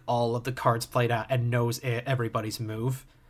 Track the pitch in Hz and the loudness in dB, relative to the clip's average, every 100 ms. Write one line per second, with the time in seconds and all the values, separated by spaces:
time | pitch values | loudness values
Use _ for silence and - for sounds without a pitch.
0 | - 120 117 120 127 127 127 117 - 127 | -2 2 2 0 -4 0 2 2 0 2
1 | 120 117 - 131 120 120 120 117 131 117 | 2 2 0 0 2 2 0 0 -2 -2
2 | 127 127 113 117 107 - 107 110 123 131 | 0 0 0 -2 -4 -4 -6 -2 -2 -4
3 | - - | -10 -20